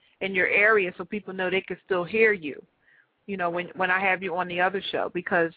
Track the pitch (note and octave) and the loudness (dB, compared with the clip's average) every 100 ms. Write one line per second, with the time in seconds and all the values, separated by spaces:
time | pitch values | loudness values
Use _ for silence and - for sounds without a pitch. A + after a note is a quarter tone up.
0 | _ _ F#3+ F#3+ F3+ G3 G#3 A3 F3+ - | _ _ -4 0 2 4 6 4 2 -4
1 | F3+ G#3+ G3+ F#3+ F#3 F#3+ - F3+ _ F3+ | -8 -8 -8 -4 -2 -2 -4 -10 _ -2
2 | E3+ A3 A3 G#3 D3+ - - _ _ _ | 0 4 4 2 -4 -10 -16 _ _ _
3 | _ _ - G3 F3 E3+ F3 F3 F#3 F#3 | _ _ -12 -4 -2 -2 -6 -2 0 2
4 | G3 F#3 F#3+ F3 F3+ F3 F#3 F#3+ - C#3 | 2 0 -2 -4 -4 0 0 0 -4 -4
5 | F#2+ F3 - F#3 E3 | -4 -4 0 2 0